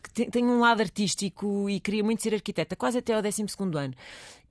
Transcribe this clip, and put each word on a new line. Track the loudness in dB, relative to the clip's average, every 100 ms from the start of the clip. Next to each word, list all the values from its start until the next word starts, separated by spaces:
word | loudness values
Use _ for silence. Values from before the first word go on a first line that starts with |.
que | -8
te-, | -4 0
tenho | 2 4
um | 6
lado | 6 4
artístico | 2 0 0 0 -4 -4 -2 -2 0
e | -2
queria | 0 0
muito | 2 2
ser | 0
arquiteta, | -2 -2 -4 -4
quase | -2 0 0
até | 0
ao | 0
décimo | 0 -2 -2
segundo | -2 -2 -2
ano. | -4 -6 -14 -18 -18 -20 _